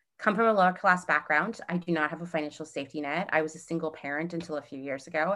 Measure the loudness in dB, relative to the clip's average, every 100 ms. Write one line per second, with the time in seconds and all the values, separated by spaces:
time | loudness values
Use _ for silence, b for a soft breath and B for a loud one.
0 | _ -4 0 4 4 6 4 4 4 4
1 | 4 0 4 2 2 -4 -4 -4 0 0
2 | 0 -2 -4 -4 -4 -8 -10 -8 -8 -6
3 | -2 -2 2 0 0 -4 -6 -4 -4 -6
4 | -6 -4 -4 -6 -6 -8 -8 -10 -8 -8
5 | -4 -2 0